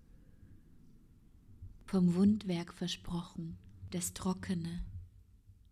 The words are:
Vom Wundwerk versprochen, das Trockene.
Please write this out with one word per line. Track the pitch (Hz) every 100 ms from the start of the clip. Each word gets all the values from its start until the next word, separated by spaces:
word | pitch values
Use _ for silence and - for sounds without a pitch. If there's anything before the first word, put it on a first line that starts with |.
| - - - - - - - - - - - - - - - - - -
Vom | - 190 180
Wundwerk | 170 202 214 190 175 175
versprochen, | - 180 - - 175 175 - 165 180 - - -
das | 180 175
Trockene. | - 190 185 190 180 170 170 - - - - - - - - -